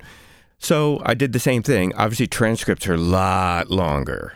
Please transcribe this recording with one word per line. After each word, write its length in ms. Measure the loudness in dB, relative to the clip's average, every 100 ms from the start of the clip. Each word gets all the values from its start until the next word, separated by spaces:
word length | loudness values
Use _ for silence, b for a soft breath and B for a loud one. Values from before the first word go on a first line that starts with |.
| B B B B B B
So 420 | 0 0 2 0 -2
I 80 |
did 180 | 0 0
the 60 | 0
same 220 | 0 0
thing. 320 | 2 2 0
Obviously, 320 | 0 -2 0 -2
transcripts 600 | 0 0 0 -2 -2 0
are 80 |
a 40 | 0
lot 720 | 2 2 2 0 0 -2 -2
longer. 640 | 0 0 0 -2 -6 -8